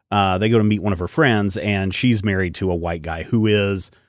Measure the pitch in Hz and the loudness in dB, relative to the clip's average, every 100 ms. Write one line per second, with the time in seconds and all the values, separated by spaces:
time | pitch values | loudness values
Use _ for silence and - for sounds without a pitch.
0 | - 101 98 92 110 117 107 107 101 90 | -4 0 2 2 2 4 2 2 0 -2
1 | 85 - 143 107 101 92 104 98 95 92 | -2 0 2 2 0 -2 -2 -2 -2 0
2 | 123 110 101 95 90 85 92 87 85 85 | 0 2 0 0 -2 -2 -2 -2 -4 -6
3 | 80 80 - 117 107 104 98 98 - _ | -8 -10 -2 0 2 2 2 -4 -8 _